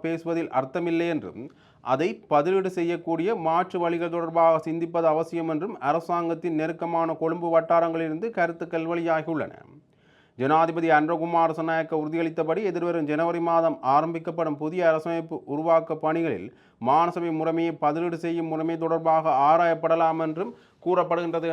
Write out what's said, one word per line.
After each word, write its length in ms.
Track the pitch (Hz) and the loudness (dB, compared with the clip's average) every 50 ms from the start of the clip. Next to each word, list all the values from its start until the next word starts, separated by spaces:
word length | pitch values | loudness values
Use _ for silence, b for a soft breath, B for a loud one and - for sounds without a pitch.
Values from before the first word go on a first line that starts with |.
| 165 | -4
பேசுவதில் 500 | 165 165 160 165 170 170 170 160 - 123 | -4 -4 -4 -4 -4 -4 -4 -4 -2 -2
அர்த்தமில்லை 500 | 131 135 135 - 180 175 170 170 165 170 170 165 | -2 -2 -2 -4 -4 -2 0 0 0 0 0 -2
என்றும், 300 | 131 104 87 92 104 131 156 b b b b b b - | -4 -6 -8 -10 -12 -14 -14 b b b b b b -2
அதை 240 | 120 131 139 165 208 220 - - - | -2 0 0 0 -2 -2 -6 -2 2
பதிலீடு 380 | 151 147 147 180 190 190 190 185 185 | 2 2 4 4 2 2 0 0 -2
செய்யக்கூடிய 540 | 175 170 170 175 165 170 165 165 160 170 214 233 180 160 | -2 -2 -2 -2 -4 -2 -4 -2 -2 0 -2 -2 -2 0
மாற்று 320 | 160 165 175 185 185 - 180 | 0 0 0 0 -2 -2 -2
வழிகள் 300 | 170 170 170 165 170 165 170 | -2 0 0 -2 -4 -4 -4
தொடர்பாக 460 | 170 165 160 165 165 165 165 160 156 - | -4 -4 0 2 4 6 6 6 4 0
சிந்திப்பது 420 | 165 160 170 170 165 170 170 165 160 | -4 -4 -4 -4 -2 0 2 2 2
அவசியம் 380 | 151 160 165 165 165 170 165 165 156 | 2 2 0 -2 -4 -4 -4 -4 -4
என்றும் 220 | 147 190 226 196 - 127 143 | -4 -4 -6 -6 -4 -2 0
அரசாங்கத்தின் 680 | 156 170 170 - 175 170 170 165 165 165 175 170 160 151 | 0 0 -2 -2 -2 -2 -2 -2 -4 -4 -4 -4 -2 -2
நெருக்கமான 540 | 156 165 165 - 170 170 170 165 165 165 156 - | -2 -4 -4 -6 -6 -2 -2 0 0 -2 -2 -2
கொழும்பு 260 | 160 160 170 175 170 170 165 | -2 -2 -2 -2 -2 2 2
வட்டாரங்களிலிருந்து 720 | 160 160 165 170 165 170 165 165 165 165 156 156 170 220 233 226 | 2 4 4 4 4 4 2 0 -2 -2 -4 -4 -6 -6 -6 -2
கருத்துக்கள் 480 | 190 170 165 165 170 170 170 170 165 160 165 | 0 0 0 -2 -6 -8 -6 -4 -4 -4 -2
வெளியாகியுள்ளன. 640 | 170 170 165 170 160 160 151 170 160 139 - - - - - - 139 151 _ _ b b b b b b b b b | -4 -2 0 0 0 0 -2 -2 -4 -4 -4 -6 -10 -16 -20 -20 -20 -20 _ _ b b b b b b b b b
ஜனாதிபதி 520 | 120 127 139 156 160 165 165 160 170 165 160 156 | -2 2 4 4 4 4 2 0 0 2 4 4
அன்றகுமார் 580 | 151 151 160 170 160 165 170 170 165 165 165 156 165 | 4 4 2 0 -2 -2 0 2 2 2 2 0 -2
சனாயக்க 420 | 160 165 160 160 160 - 165 156 | -4 -2 -2 -2 -2 -2 -2 -4
உறுதியளித்தபடி, 640 | 151 156 165 170 165 160 160 170 156 160 165 208 220 185 | -2 -2 -2 -2 -2 -2 -2 -2 -2 0 -2 -2 -2 -2
எதிர்வரும் 380 | 170 170 175 175 165 170 151 147 | -2 -2 -2 -2 -2 -2 -2 -2
ஜனவரி 300 | 151 160 170 170 170 170 170 170 | 0 0 0 0 0 0 0 2
மாதம் 280 | 170 165 165 160 143 - 127 131 139 | 2 4 4 2 0 0 0 2 4
ஆரம்பிக்கப்படும் 640 | 151 160 170 165 165 165 175 160 170 160 156 147 143 | 4 2 0 -4 -6 -6 -6 -4 -2 -2 -2 -2 -4
புதிய 220 | 156 156 175 180 170 165 | -6 -4 -2 2 4 4
அரசமைப்பு 460 | 160 156 156 170 165 165 160 165 160 - - 127 143 | 4 2 0 -4 -6 -6 -6 -8 -10 -12 -8 -6 -6
உருவாக்க 440 | 151 160 165 165 165 160 175 160 156 156 | -2 2 2 2 2 2 0 -4 -4 -2
பணிகளில் 420 | 156 160 170 165 156 110 87 95 - b b b b b b 113 | -2 0 0 0 -2 -2 -4 -6 -12 b b b b b b 0
மாகாண 220 | 123 143 160 170 170 170 | 4 4 4 4 2 0
சபை 140 | 175 170 170 160 156 | -2 -4 -2 -2 -2
முறைமையை 340 | 160 165 160 165 170 170 156 - 156 | -2 0 0 0 -2 -2 -2 0 0
பதிலீடு 340 | 147 151 165 175 175 170 160 175 | 0 0 0 -2 -4 -4 -4 -4
செய்யும் 260 | 170 170 170 165 160 160 | -4 -4 -4 -4 -4 -4
முறைமை 240 | 156 160 165 170 160 165 | -4 -2 -4 -2 -2 0
தொடர்பாக 500 | 160 165 160 160 165 160 160 156 160 131 131 139 151 | 0 0 0 2 2 2 4 2 2 2 4 6 6
ஆராயப்படலாம் 720 | 165 170 175 170 165 160 165 160 165 165 165 160 160 160 160 | 6 6 4 2 2 0 2 2 2 4 4 2 2 0 -2
என்றும் 260 | 156 156 165 127 117 B B B B B B - | -4 -4 -4 -8 -8 B B B B B B -2
கூறப்படுகின்றது 640 | 170 185 180 170 165 170 175 175 165 165 165 165 165 | 0 2 2 2 2 0 -2 0 -2 -2 -2 -2 -2